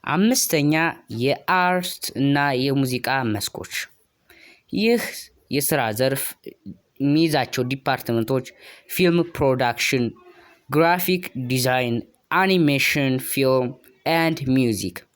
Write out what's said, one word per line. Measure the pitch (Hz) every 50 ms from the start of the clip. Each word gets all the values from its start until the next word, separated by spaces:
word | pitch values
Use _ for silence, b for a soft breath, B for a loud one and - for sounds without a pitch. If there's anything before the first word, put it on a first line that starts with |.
| -
አምስተኛ | 123 143 165 202 226 254 254 - - - 151 143 147 156 160 165 165 - - _ - -
የአርት | 113 120 135 139 - - - 185 185 180 180 180 180 175 180 - - - - -
እና | - 135 139 143 143 143 143 135
የሙዚቃ | 127 131 139 135 139 135 123 127 123 127 127 131 135 127
መስኮች። | 110 104 101 - - - - - - - - - - _ _ _ _ _ _ _ B B B B B B B B B -
ይህ | 139 214 226 233 220 - - - - - - _ _ _ _
የስራ | - 143 143 - 160 143 123 110
ዘርፍ | 107 113 127 135 135 135 - - - _ _ - - _ _ 98 - _ _ _ _
የሚይዛቸው | _ 135 143 147 156 165 165 147 139 123 - - 135 123
ዲፓርትመንቶች | 123 135 135 _ 143 131 127 - - 117 117 113 - 135 131 123 - B B B B B B B -
ፊልም | - - 185 175 170 175 165 170
ፕሮዳክሽን፣ | - - 151 135 131 127 131 120 117 - - - 139 127 120 113 - - - B B B B B B B B -
ግራፊክ | - 151 165 165 175 185 180 - 185 180 185 - _ 131 127
ዲዛይን፣ | 123 127 127 123 127 127 127 127 120 117 117 - _ _ _ _ _
አኒሜሽን፣ | 156 175 190 190 190 180 160 147 143 135 - - - 147 139 131 131 131
ፊልም | - - - 135 135 131 131 131 127 123 - - _ - _ _ _
ኤንድ | 147 165 165 165 165 160 156 139
ሚውዚክ። | 131 131 135 127 117 110 95 98 92 87 - - _ _